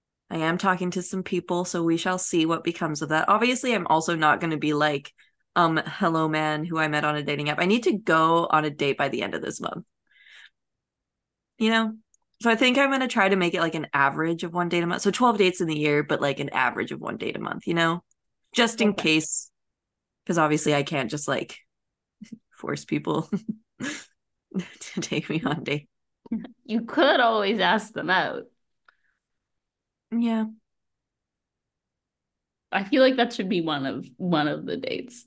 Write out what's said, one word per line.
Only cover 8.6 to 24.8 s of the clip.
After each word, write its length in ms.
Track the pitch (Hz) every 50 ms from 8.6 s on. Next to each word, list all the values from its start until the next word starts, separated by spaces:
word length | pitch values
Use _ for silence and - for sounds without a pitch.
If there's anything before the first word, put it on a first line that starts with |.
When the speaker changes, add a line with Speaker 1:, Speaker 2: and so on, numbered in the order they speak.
| 151
Speaker 1:
a 60 | 151
date 260 | 143 - 143 139 135
by 120 | - 143 139
the 120 | 135 120
end 140 | - 98 -
of 60 | - -
this 180 | - - -
month. 240 | - - - - - _ _ _ _ _ _ _ _ - - - - - _ _ _ _ _ _ _ _ _ _ _ _ _ _ _ _ _ _ _ _ _ -
You 100 | 226 220
know? 240 | 226 226 226 220 220 220 _ _ _ _ _ _ _ _
So 80 | - 233
I 60 | 226
think 220 | 214 269 254 247
I'm 120 | 269 277 269
gonna 160 | 269 262 -
try 220 | - - 240 196 190
to 60 | 196
make 180 | 190 175 170 175
it, 80 | 180
like, 140 | 165 160 160
an 120 | 160 147 - -
average 500 | 143 139 143 151 151 160 165 170 165 -
of 100 | 175 165
one 160 | 175 175 175
date 140 | 175 175 170
a 40 |
month. 140 | 175 175 - -
So 80 | 202
twelve 260 | 190 - 247 240 226
dates 240 | 208 196 185 180 -
in 60 | 185
the 100 | 160 156
year, 240 | 151 151 151 147 147 147
but, 180 | 147 151 139
like, 180 | 143 143 139 -
an 100 | 143 139
average 420 | - - 131 123 120 - - 120
of 80 | 117 -
one 180 | - - -
date 180 | 113 - 117 -
a 40 | -
month, 280 | - - - - -
you 60 | - 170
know? 280 | 170 165 165 165 175 - _ _ _ _ _ _ _ _ _ -
Just 280 | - 233 226 226 -
in 80 | 226 208
Speaker 2:
Okay. 140 | 196 - -
Speaker 1:
case, 480 | 165 156 160 156 - - - - - _ _ _ _ _ _ _ _ _ _ _ _ _ _ _
'cause 120 | - 180 170
obviously 340 | 156 151 151 147 - 151 147
I 80 | 143 139
can't 280 | - 156 139 127 110
just, 160 | 151 147 -
like, 320 | - 139 - - - - - _ _ _ _ _ _ _ _ _ _ _ _
<laughs> 180 | - - - - _ _ _
force 280 | - - - 143 147 -
people 440 | - - - 147 165 156 156 160 - - 190 - - - - _ _ _ -
<laughs> 800 | - 294 311 - - - _ _ _ _ _ _ _ _ -
to 440 | 190 170 - - -